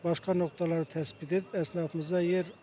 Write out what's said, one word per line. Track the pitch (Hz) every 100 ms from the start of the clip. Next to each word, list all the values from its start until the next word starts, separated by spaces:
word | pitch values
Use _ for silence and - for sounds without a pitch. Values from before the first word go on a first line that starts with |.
başka | 170 165 -
noktaları | 180 170 - 170 165 156
tespit | 160 147 - 143
edip | 185 185 190
esnafımıza | 160 175 160 165 156 180
yer | 175 185 175 -